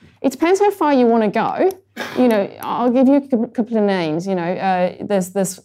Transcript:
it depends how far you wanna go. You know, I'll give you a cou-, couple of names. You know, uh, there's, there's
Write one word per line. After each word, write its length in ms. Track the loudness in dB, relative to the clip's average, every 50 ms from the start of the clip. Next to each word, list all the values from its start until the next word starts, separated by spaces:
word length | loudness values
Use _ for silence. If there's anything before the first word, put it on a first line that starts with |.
| _ -20 _ -6 -4
it 100 | -4 -4
depends 280 | 0 0 2 2 2
how 100 | 2 0
far 240 | 0 0 0 2 2
you 120 | 4 4
wanna 220 | 4 4 2 2 0
go. 420 | 0 -2 -2 -2 -2 0 0 -2 -2 -4 _ _ -16 -14 -14 -8 -2 0
You 80 | 2
know, 240 | 2 2 2 0 -2 -6 -12 -10
I'll 280 | -8 -4 -2 0 0
give 160 | 2 4 4
you 100 | 4 4
a 40 | 4
cou-, 260 | 2 0 -2 -2 -2 -2
couple 280 | -4 -6 -6 -2 0
of 80 | 0 0
names. 420 | 0 0 0 -2 -2 -2 -4 -4
You 80 | -4 -4
know, 200 | -4 -2 -4 -4
uh, 420 | -4 -2 -2 0 0 0 -2 -4 -6
there's, 300 | -6 -2 -2 -2 -2 -2
there's 260 | -4 -4 -4 -4 -6 -10 -8